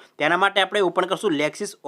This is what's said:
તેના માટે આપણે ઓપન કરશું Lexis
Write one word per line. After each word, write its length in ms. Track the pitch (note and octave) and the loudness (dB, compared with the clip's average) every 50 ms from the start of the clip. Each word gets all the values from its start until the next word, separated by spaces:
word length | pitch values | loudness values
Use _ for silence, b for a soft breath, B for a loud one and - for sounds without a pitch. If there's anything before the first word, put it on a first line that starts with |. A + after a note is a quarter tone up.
| B B B - | B B B -2
તેના 180 | D3 D#3 F3 F3+ | 0 2 2 2
માટે 140 | G3 G3 G3 G3+ | 2 2 2 2
આપણે 180 | F#3+ F#3+ G3+ G#3 F#3+ | 0 0 0 0 0
ઓપન 200 | F3 E3+ F3+ F3+ F3 | 0 0 0 -2 -2
કરશું 260 | F#3+ - - G3+ D3+ C#3+ | -2 -2 0 0 0 0
Lexis 340 | D3 D3+ D3 - G#3 G3 - _ - | 0 -2 -2 -6 -10 -10 -10 _ 0